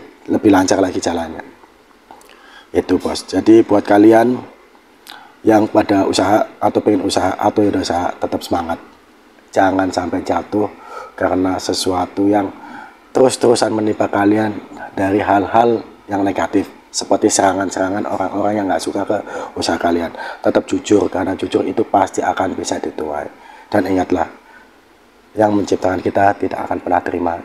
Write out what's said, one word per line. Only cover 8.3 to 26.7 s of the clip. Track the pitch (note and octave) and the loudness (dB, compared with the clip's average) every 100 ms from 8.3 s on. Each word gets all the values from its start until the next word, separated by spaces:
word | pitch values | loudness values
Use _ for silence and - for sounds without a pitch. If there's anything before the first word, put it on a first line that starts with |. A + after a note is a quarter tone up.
| - | -6
semangat. | - E2+ E2 E2 - - _ _ _ _ _ | -4 -4 -4 -8 -10 -20 _ _ _ _ _
Jangan | A2 F#2+ F#2 F#2 | 0 2 2 -2
sampai | - E2+ F2+ E2 | -2 -4 -6 -2
jatuh | F#2 F#2 G#2 G#2 - - - - | -4 -2 -2 -2 -6 -18 -16 -14
karena | - F#2 F#2 F#2 F2+ | -4 -2 0 0 -2
sesuatu | - F#2 F#2 F2+ F2 - G2+ | -4 -2 -2 -2 -4 0 2
yang | G#2 G2 - - - - - _ | 2 -2 -8 -18 -18 -20 -20 _
terus-terusan | - C3 - A#2 A#2 A2+ | 2 2 4 2 4 2
menimpa | A2 G#2+ G2+ G2+ | 0 -2 0 -2
kalian | G#2 G2+ G#2+ A2 G2+ - - - | 2 2 2 0 -4 -12 -16 -12
dari | - F#2+ G2+ | -4 0 0
hal-hal | F2+ G2+ F2+ A2+ A#2+ A2+ - - - | 2 2 2 2 4 2 -4 -18 -6
yang | G2+ G2 | -2 -2
negatif, | F#2 F#2+ G2 F2+ - - | -2 -2 -2 -2 -10 -12
seperti | - - G2 A2 | -8 -2 2 2
serangan-serangan | - G2 F#2 F#2+ G2 F#2 G2+ - | 2 2 2 -2 -2 -2 -2 -4
orang-orang | G2 F#2 G2 G2+ G#2+ | -4 -4 -2 -2 0
yang | F#2+ | 0
nggak | E2 | -2
suka | F2 G2+ G2 | -2 -4 -2
ke | G#2 - - - | -4 -4 -10 -10
usaha | - - E2 | -6 -4 -2
kalian. | E2 E2+ E2 - - - | 0 0 -4 -10 -14 -6
Tetap | - G#2 - | -2 0 -2
jujur, | F#2+ - G2+ F2+ | -4 2 2 2
karena | F2+ F2+ F#2 | -2 -4 -4
jujur | F#2 G#2 F2+ | -2 -2 -2
itu | F#2+ G#2+ | -2 0
pasti | G2+ F#2+ - | 0 0 -2
akan | - F2+ F#2 F2 | -4 -2 -4 -4
bisa | E2+ F2 | -6 -6
dituai. | D#2+ - D2+ D2 - - - - - | -6 -8 -6 -6 -10 -14 -20 -20 -4
Dan | G#2 F#2 | -2 0
ingatlah, | F#2 E2+ F2 D#2+ - - - - _ _ _ _ _ _ G#2 | 0 0 -2 -2 -8 -20 -20 -20 _ _ _ _ _ _ 0
yang | G#2+ | 2
menciptakan | G2+ F#2 F#2 F#2 F#2 | 2 0 0 0 -2
kita | G2+ G2+ G2+ | -2 2 2
tidak | G2+ F#2+ - | 2 -4 -4
akan | - | -6